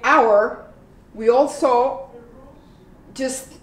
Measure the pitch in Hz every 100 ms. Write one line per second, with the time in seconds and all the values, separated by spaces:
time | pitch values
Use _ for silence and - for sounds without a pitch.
0 | 240 311 226 208 226 - - - - -
1 | _ - 226 240 285 - 294 240 254 269
2 | - - - - - - - - - -
3 | - - 262 262 - -